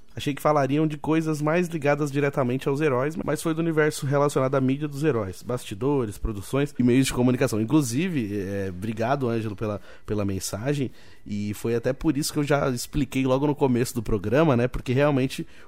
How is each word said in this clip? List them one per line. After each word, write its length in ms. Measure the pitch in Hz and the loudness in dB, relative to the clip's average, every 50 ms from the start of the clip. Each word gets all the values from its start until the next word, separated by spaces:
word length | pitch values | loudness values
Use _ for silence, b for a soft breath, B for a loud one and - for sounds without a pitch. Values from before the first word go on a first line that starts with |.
| - - - | -18 -16 -14
Achei 200 | - - 147 139 | -8 -6 -4 -4
que 80 | 139 | 0
falariam 440 | - 156 151 147 139 131 139 151 160 | 2 2 4 4 2 2 2 2 2
de 120 | 156 151 147 | 0 -2 -2
coisas 440 | - 139 156 160 165 156 156 147 | -2 0 0 0 0 0 -2 0
mais 280 | 147 151 156 175 180 165 | 0 2 2 2 2 0
ligadas 420 | 165 165 135 143 143 143 151 147 | -2 0 2 2 2 2 2 0
diretamente 560 | 131 143 143 143 139 151 135 120 123 131 - 147 | 0 0 0 2 2 2 0 0 0 0 0 0
aos 140 | 139 135 | 0 2
heróis, 340 | 160 156 - 123 131 151 160 202 - | 2 2 2 2 0 -2 -2 -4 -4
mas 180 | - 190 156 | -2 -2 -2
foi 120 | - 170 160 | -2 -2 -2
do 80 | 160 | 0
universo 440 | 165 165 160 151 151 156 151 - - | 0 0 2 2 2 2 2 -2 -2
relacionado 500 | 135 143 143 143 147 - 147 131 131 139 | 0 2 2 2 2 2 2 2 2 2
à 40 | 139 | 2
mídia 300 | 131 127 135 143 151 147 | 2 2 2 0 -2 -4
dos 160 | 143 135 151 | -4 -2 0
heróis, 360 | 156 135 117 104 95 90 - | 2 2 0 0 -4 -6 -10
bastidores, 760 | - 104 123 123 - - 110 95 117 139 147 139 120 104 101 - | -8 -6 -6 -6 -6 -8 -8 -4 -2 0 0 0 0 -2 -4 -4
produções 580 | - 113 110 101 95 - - 135 143 143 - - | -4 -4 -4 -6 -6 -4 -2 0 0 0 0 2
e 60 | 123 | 4
meios 220 | 123 120 135 135 | 6 6 6 4
de 80 | 131 - | 4 2
comunicação." 480 | 127 123 127 127 120 139 123 117 107 | 2 2 2 4 2 2 0 2 0
Inclusive, 800 | 110 110 135 156 147 117 113 131 175 196 170 143 113 98 101 104 | 0 2 2 2 2 2 0 -2 -2 0 -2 -2 -2 -2 -4 -4
é, 260 | 95 95 101 98 98 95 | -4 -4 -4 -4 -4 -4
obrigado, 600 | 92 90 92 107 113 104 110 117 139 147 131 117 | -6 -6 -6 -6 -4 -2 -2 0 0 0 0 0
Ângelo, 260 | 117 113 107 113 104 | 0 -2 -2 -4 -6
pela, 240 | - 117 107 104 98 B B B B B | -4 -4 -4 -4 -6 B B B B B
pela 200 | - 107 104 101 | -4 -2 -2 -2
mensagem, 680 | 98 95 95 - - - 98 110 135 147 143 135 107 B B B B B B B | -2 -2 -4 -4 -6 -6 -4 -4 -2 -2 -2 -2 -4 B B B B B B B
e 280 | - 104 104 104 104 101 | -6 -6 -4 -4 -4 -4
foi 200 | - - 117 117 | -4 -2 -2 0
até 180 | 156 - 123 131 | 0 0 -2 -2
por 240 | - - 160 143 135 | 0 0 0 0 0
isso 160 | 160 - - | -2 -2 -2
que 60 | 147 | -2
eu 40 | 147 | 0
já 260 | 139 151 139 147 143 | 2 2 2 2 0
expliquei 540 | 127 120 - - - 147 139 - - 135 131 | 0 -2 -4 -4 -2 -2 -2 0 0 0 2
logo 240 | 127 127 139 143 147 | 2 2 2 2 2
no 80 | 143 | 2
começo 400 | - 147 131 123 117 - - - | 2 2 2 4 2 0 0 -2
do 80 | 120 110 | -4 -2
programa, 540 | - 117 101 90 104 110 139 165 160 127 117 | 0 -2 -2 0 2 4 4 6 6 4 4
né, 100 | 120 127 | 2 0
porque 240 | - - - 120 | -2 -4 -2 0
realmente 560 | 120 135 143 151 147 131 131 135 - - 165 B B B B | 2 4 4 4 4 4 2 0 -2 -6 -10 B B B B